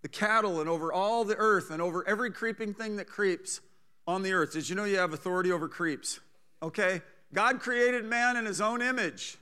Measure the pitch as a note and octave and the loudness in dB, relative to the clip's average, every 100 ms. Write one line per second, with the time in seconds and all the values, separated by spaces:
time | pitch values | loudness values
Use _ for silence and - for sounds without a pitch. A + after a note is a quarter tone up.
0 | - - G#3 A3+ G#3+ E3 D#3 E3 D#3+ E3 | -12 -2 2 4 4 0 0 0 0 2
1 | G3+ A#3 G#3 G#3 G#3+ G3 C#3 D#3+ F3 F3 | 2 2 0 2 4 4 2 -2 -2 -2
2 | F3+ G#3 A#3+ F3+ A3+ G#3+ G#3+ G3+ A3 G#3 | -2 0 -2 -2 -4 -2 -6 -6 -6 -6
3 | F3+ - G3+ F3 - - - - - - | -8 -2 0 0 -4 -10 -12 -20 -20 -12
4 | - F#3+ F#3+ F#3 D3+ D#3+ C#3+ F#3 G#3 G3 | -4 -2 2 2 2 -2 -4 -2 0 2
5 | F3+ D3+ F#3 F3+ F3+ F3 D#3+ - E3+ C#3 | 0 -2 -2 0 2 0 -2 -2 -2 -2
6 | - - - - - - D#3+ D#3 F#3 F#3 | -6 -10 -12 -20 -20 -10 -6 0 0 0
7 | - - - F#3+ A3+ C4 A#3+ A#3+ A#3+ B3 | -6 -20 -6 2 2 2 -2 2 4 2
8 | A3 A#3+ A#3+ A#3+ A3 F3 G#3+ A#3+ A#3+ B3+ | -2 2 2 2 -2 0 0 0 0 0
9 | F#3 - - - | -2 -4 -12 -14